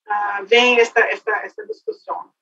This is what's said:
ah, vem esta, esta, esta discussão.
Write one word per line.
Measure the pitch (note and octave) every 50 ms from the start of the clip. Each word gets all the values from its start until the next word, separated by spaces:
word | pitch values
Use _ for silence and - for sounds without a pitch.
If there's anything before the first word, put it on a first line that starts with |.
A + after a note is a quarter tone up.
| _
ah, | G#3+ G#3 G#3 G#3 G#3 G3+ G3+ G3
vem | F#3+ A#3 A#3+ B3 B3 B3 A#3
esta, | A#3 - - A#3
esta, | G#3+ - G3+ - - A3+ G#3+ - -
esta | - - - -
discussão. | - - - _ - - - _ - - - - - _ _